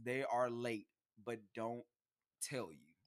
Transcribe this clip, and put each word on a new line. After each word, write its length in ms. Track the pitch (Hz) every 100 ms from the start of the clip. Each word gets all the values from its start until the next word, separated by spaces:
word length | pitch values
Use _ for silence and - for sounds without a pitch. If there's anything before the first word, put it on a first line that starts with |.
they 220 | 113 127
are 260 | 139 120 123
late, 360 | 120 120 113 - _ _ -
but 140 | 107 117 104
don't 300 | - 113 120 - _ _ _ _ _
tell 280 | - 135 98
you. 220 | 76 - _